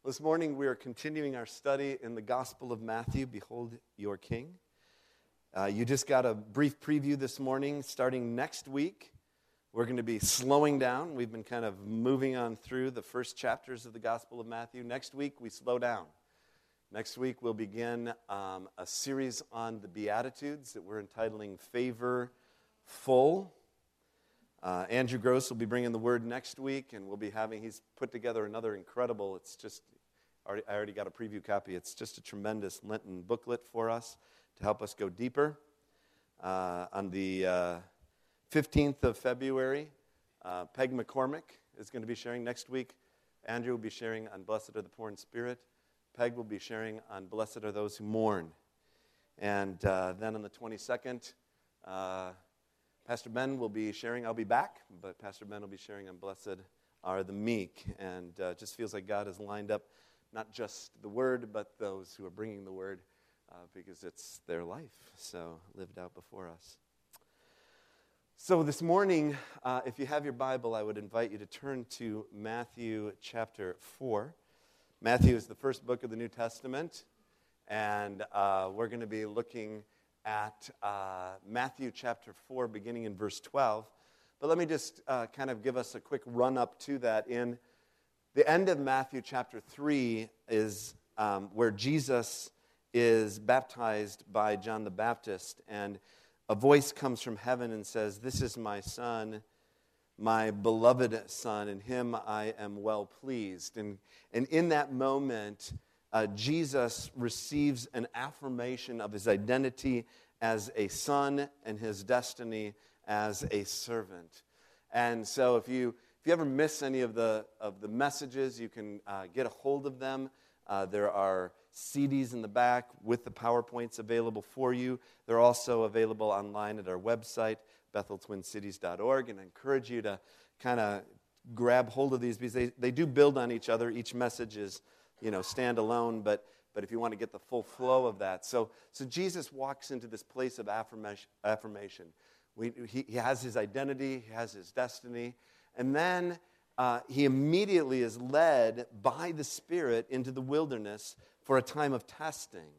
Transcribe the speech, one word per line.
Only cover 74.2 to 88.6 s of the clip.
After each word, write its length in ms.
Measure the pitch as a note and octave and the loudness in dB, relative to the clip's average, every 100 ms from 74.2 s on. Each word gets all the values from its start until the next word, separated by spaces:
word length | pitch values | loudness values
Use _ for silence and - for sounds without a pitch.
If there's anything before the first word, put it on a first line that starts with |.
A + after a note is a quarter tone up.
| B2+ - _ _ _ _ _ _ | -2 -12 _ _ _ _ _ _
Matthew 340 | A2+ B2 B2+ A#2+ | 2 8 10 8
is 120 | G2+ | 0
the 80 | G#2+ | -4
first 300 | C3+ B2+ A#2 | -4 -4 -4
book 180 | B2 | -4
of 80 | B2 | -4
the 40 | A2 | -8
New 140 | A#2 | -8
Testament, 720 | A#2+ A#2 - C3 C3+ E3+ - _ _ _ _ _ _ - | -4 -6 -6 -8 -6 -8 -12 _ _ _ _ _ _ -6
and, 560 | G#2+ G#2 G#2 G#2 G2 G#2+ | -2 0 -2 -4 -6 -4
uh, 380 | G2+ G2 F#2+ F#2+ | 2 4 4 0
we're 160 | G2+ A#2 | -2 -4
gonna 200 | A#2 A2 | -4 -6
be 180 | A2 G#2+ | -4 -4
looking 580 | G#2+ A#2 A#2+ G#2+ G#2+ G#2 _ _ _ | -4 -4 -8 -8 -10 -16 _ _ _
at, 460 | G#2+ G#2+ G#2+ - - - | -4 -4 -4 -8 -20 -8
uh, 500 | G#2 G2+ F#2+ F#2 F#2 F#2+ F#2+ | -6 -4 -6 -8 -10 -12 -6
Matthew 460 | A#2 C3+ - B2+ | -4 -4 -4 -10
chapter 400 | - B2 A#2 - | -6 -6 -6 -10
four, 380 | F#2+ _ C3 A#2+ | -20 _ -4 -4
beginning 340 | G#2+ G#2 A#2+ | -4 -8 -6
in 140 | A2 F#2+ | -6 -4
verse 240 | G#2 - | -6 -6
twelve. 500 | - C#3 B2+ G#2+ A2 _ _ _ _ _ | -4 2 4 2 -4 _ _ _ _ _
But 80 | D3 | 2
let 100 | E3 | 2
me 80 | E3 | 2
just, 360 | D#3 - - - | -2 -4 -12 -4
uh, 180 | C3 A2+ | -2 -4
kind 240 | - C3+ | -6 -6
of 120 | A#2 | -2
give 140 | B2 B2+ | -2 -2
us 180 | A#2+ | -4
a 60 | A2 | -10
quick 220 | - C3+ - | -6 -6 -2
run-up 540 | A#2+ B2 C3 A#2 - | 4 4 4 0 -2
to 180 | - C#3 | -6 0
that. 280 | A#2+ A2 - | 2 2 2
In 300 | A#2+ A#2+ A#2+ _ _ _ _ _ _ _ C3+ | -2 -2 -4 _ _ _ _ _ _ _ 4
the 120 | D3 | 6
end 220 | E3+ | 6